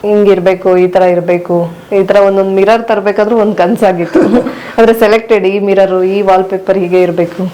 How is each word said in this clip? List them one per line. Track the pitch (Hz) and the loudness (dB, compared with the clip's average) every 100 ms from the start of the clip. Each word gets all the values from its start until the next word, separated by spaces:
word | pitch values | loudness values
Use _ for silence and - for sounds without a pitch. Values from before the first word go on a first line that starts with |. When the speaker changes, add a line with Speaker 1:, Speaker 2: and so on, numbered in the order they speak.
Speaker 1:
ಎಲ್ಲ. | 208 | -2
Speaker 2:
ಹಿಂಗಿರ್ಬೇಕು, | 208 202 185 180 185 185 180 | 2 2 2 0 0 0 2
ಈ | 180 | 2
ತರ | 185 | 2
ಇರ್ಬೇಕು, | 180 175 175 175 175 175 170 - - 196 | 2 0 0 -4 -2 -4 -4 -10 -4 -2
ಈ | |
ತರ | 190 202 | 2 2
ಒಂದೊಂದ್ | 196 196 190 190 | 2 2 0 0
ಮಿರರ್ | 202 226 226 | 0 0 0
ತರ್ಬೇಕಾದ್ರೂ | 208 202 202 208 233 | -2 -2 -2 0 0
ಒಂದ್ | 208 190 | 0 0
ಕನ್ಸಾಗಿತ್ತು. | 175 226 202 175 165 - | 0 2 0 0 -4 -2
Speaker 1:
<laughs> | 190 240 262 - - - | 0 0 -2 -10 -10 0
Speaker 2:
ಅಂದ್ರೆ | 226 | 2
ಸೆಲೆಕ್ಟೆಡ್, | 226 214 220 226 214 190 | 4 2 0 0 0 0
ಈ | 202 | -2
ಮಿರರ್, | 202 190 190 185 | 0 2 2 0
ಈ | 185 202 | 0 0
ವಾಲ್‌ಪೇಪರ್ | 190 185 190 190 190 190 | 2 0 0 -4 -2 -2
ಹೀಗೆ | 175 180 | 0 0
ಇರ್ಬೇಕು, | 175 170 170 - 185 | 0 0 -4 -4 -8